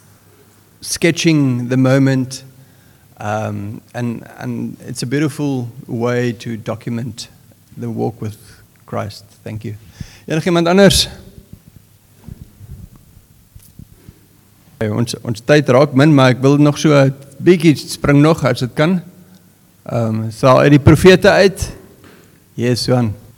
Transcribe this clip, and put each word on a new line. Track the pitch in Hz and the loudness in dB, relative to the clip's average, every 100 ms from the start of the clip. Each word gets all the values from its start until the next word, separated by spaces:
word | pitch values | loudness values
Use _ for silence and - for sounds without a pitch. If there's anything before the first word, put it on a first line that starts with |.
| _ _ _ _ _ _ _ _ | _ _ _ _ _ _ _ _
sketching | - - 170 156 170 156 139 123 123 | -14 -4 -2 0 0 0 0 -2 -2
the | 127 | 0
moment, | 131 135 135 131 131 - - - _ _ _ _ _ - | 2 4 2 0 -4 -10 -20 -20 _ _ _ _ _ -12
um, | 107 107 107 104 101 117 - | -8 -6 -6 -8 -10 -14 -14
and, | 123 120 113 - - | -10 -8 -8 -14 -14
and | 127 117 117 - | -12 -10 -10 -12
it's | - 131 | -16 -12
a | 123 | -6
beautiful | 139 156 - 147 135 120 - - | -4 -4 -4 -6 -6 -8 -12 -12
way | 120 120 123 123 | -6 -4 -2 -4
to | 107 123 113 | -6 -10 -12
document | 107 110 - 117 127 107 - _ _ _ _ - | -10 -10 -8 -10 -10 -14 -18 _ _ _ _ -14
the | 120 | -10
walk | 113 117 120 | -6 -6 -6
with | 110 107 - - _ _ - | -12 -12 -20 -20 _ _ -14
Christ. | 110 107 - - _ | -10 -10 -14 -20 _
Thank | 110 107 | -16 -14
you. | 107 107 - - - - - | -12 -14 -18 -20 -20 -18 -8
Enigiemand | 156 170 170 170 | -6 -2 0 2
anders? | 185 196 - - - - - - - _ _ _ _ _ _ - - - - - - - - _ _ _ _ _ - - - - _ - - _ _ _ _ _ - | 4 4 4 -2 -10 -20 -20 -20 -20 _ _ _ _ _ _ -20 -20 -20 -20 -20 -20 -20 -20 _ _ _ _ _ -20 -20 -20 -20 _ -20 -20 _ _ _ _ _ -8
Hey, | 110 | -4
ons, | 110 117 - | -2 -4 -6
ons | 117 117 - | -10 -6 0
tyd | 151 135 | 2 4
raak | 123 147 | 2 2
min, | 131 156 | 4 4
maar | 143 131 | 6 4
ek | 123 | 2
wil | 135 143 | 2 2
nog | 147 143 | 2 2
so | 160 | 2
'n | 143 135 135 - - | 4 2 0 -10 -2
bietjie | - 180 160 131 | 2 4 4 0
spring | - - - 143 | -2 -6 0 4
nog, | 151 165 | 4 2
as | 127 120 120 | -2 -2 -4
dit | |
kan. | - 156 185 - - _ _ _ _ _ _ - | -2 -2 -2 -6 -18 _ _ _ _ _ _ -8
Ehm, | 120 113 110 110 | -4 -2 -4 -6
sal | 110 135 131 | 0 2 4
uit | 143 | 6
die | 143 | 4
profete | - 156 180 185 196 | 6 6 6 6 6
uit. | 165 196 - - - - _ - - _ _ _ | 4 2 0 -10 -14 -20 _ -20 -20 _ _ _
Yes, | - 120 120 - | -6 -2 -2 0
Johan. | 127 117 98 - | 0 0 -6 -14